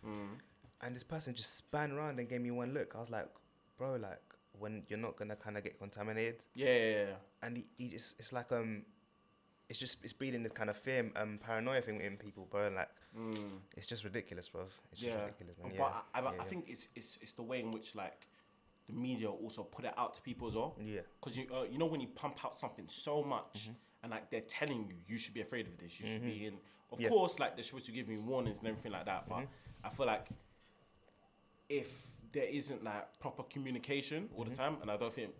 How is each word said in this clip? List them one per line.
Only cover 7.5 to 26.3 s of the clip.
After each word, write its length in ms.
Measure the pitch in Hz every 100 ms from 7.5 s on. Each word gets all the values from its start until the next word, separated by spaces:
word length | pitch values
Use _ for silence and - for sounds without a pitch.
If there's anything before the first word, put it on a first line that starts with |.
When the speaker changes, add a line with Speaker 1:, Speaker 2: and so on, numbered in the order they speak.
| 120
Speaker 2:
he, 80 | - -
he 100 | 123
just, 320 | - - -
it's 140 | -
like, 180 | 123 120
um, 320 | 120 113 107 - - _ _ _ _ _ _ _
it's 100 | -
just, 240 | 131 -
it's 80 | -
breeding 300 | - 135 123
this 80 | 113
kind 180 | - 107
of 60 | 104
fear, 320 | - 131 113 -
um, 240 | 107 104
paranoia 380 | 113 113 120 135
thing 200 | 110 107
in 160 | 101 101
people, 280 | 104 101 90
bro. 180 | 101 104 95
Like, 140 | 82 - - 113
Speaker 1:
Mm. 160 | 113 110 101 95 98 -
Speaker 2:
it's 120 | -
just 160 | 117
ridiculous, 440 | 104 107 - 90 -
bro. 160 | 90 95 - -
It's 100 | -
just 100 | 120
Speaker 1:
Yeah. 80 | 110
Speaker 2:
ridiculous, 340 | 104 98 87 87
man. 120 | 90
Speaker 1:
But 60 | 95
Speaker 2:
Yeah. 240 | - 113 -
Speaker 1:
I, 60 | 123
I, 20 |
Speaker 2:
Yeah, 60 | 127
Speaker 1:
I 60 | 113
Speaker 2:
yeah. 80 |
Speaker 1:
think 220 | 104 180 -
it's, 200 | 113 - -
it's, 220 | 117 -
it's 120 | 110
the 80 | -
way 180 | 117 127
in 100 | 113
which, 240 | 110 - 110
like, 320 | 95 - - - - - - _ -
the 60 |
media 380 | 110 127 123 110
also 320 | 101 110 107
put 200 | 101 - -
it 80 | -
out 160 | 120 -
to 60 |
people 260 | - 120 117
as 80 | 107
well. 200 | 123 -
Speaker 2:
Yeah. 220 | 107 104 - -
Speaker 1:
'Cause 140 | - 123
you, 100 | 131
uh, 120 | 127
you 140 | 123 135
know 80 | 165
when 140 | 156
you 60 | 123
pump 340 | - 147 - 131
out 80 |
something 340 | - 127 - 82
so 360 | - - 147
much 400 | 143 117 - 101
Speaker 2:
Mm-hmm. 100 | 101 120 - -
Speaker 1:
and, 80 | 120
like, 180 | 110 -
they're 120 | 113
telling 440 | 110 - 151 123 104
you, 60 | 87 87
"You 100 | 110
should 160 | -
be 80 | 117
afraid 240 | 104 123 92
of 100 | 87
this. 200 | 87 -
You 60 | 110
should 140 | 110
Speaker 2:
Mm-hmm. 80 |
Speaker 1:
be 160 | 120